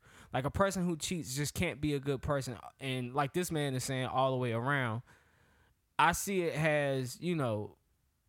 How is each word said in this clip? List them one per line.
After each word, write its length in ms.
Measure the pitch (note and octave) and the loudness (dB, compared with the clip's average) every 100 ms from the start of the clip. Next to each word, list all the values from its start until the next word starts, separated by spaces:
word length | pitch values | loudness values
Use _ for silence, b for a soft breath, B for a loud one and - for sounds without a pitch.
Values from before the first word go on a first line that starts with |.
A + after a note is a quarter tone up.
| B B B | B B B
Like, 120 | C3 | -4
a 60 | B2+ | -2
person 340 | - G3 F#3+ F3 | 2 2 2 -2
who 100 | D#3+ | -2
cheats 380 | - F3+ A#2+ | -4 -6 -6
just 180 | C3 D3 | -4 -4
can't 280 | - F3 B2 | -2 -2 0
be 140 | D3+ | -2
a 40 | C#3+ | 0
good 220 | C#3 C3 | -2 -2
person. 340 | - C#3+ C3 A#2+ - - | 0 -2 -2 -8 -14 -10
And 360 | C3+ B2+ B2 | -4 -4 -2
like 180 | C3+ C#3 | -2 0
this 180 | F3 F3 | 0 -2
man 240 | D#3+ C#3+ | 0 0
is 80 | C3 | -2
saying, 240 | - C3 B2+ | -2 -2 0
all 240 | B2 C3+ | 2 2
the 60 | C3 | 2
way 160 | B2+ | 0
around, 500 | A2+ B2+ C#3+ B2 A2 b b b b b b b _ _ - | 0 2 2 2 -2 b b b b b b b _ _ 4
I 140 | D#3 | 4
see 300 | F3 - G3 | 4 0 0
it 120 | E3 | 0
as, 680 | C3 D#3 D3+ C#3+ C3+ B2+ - | 2 2 4 2 0 -2 -4
you 140 | E3 | -2
know, 420 | E3 B2+ G#2+ G#2 - _ _ _ _ | 0 0 0 -4 -12 _ _ _ _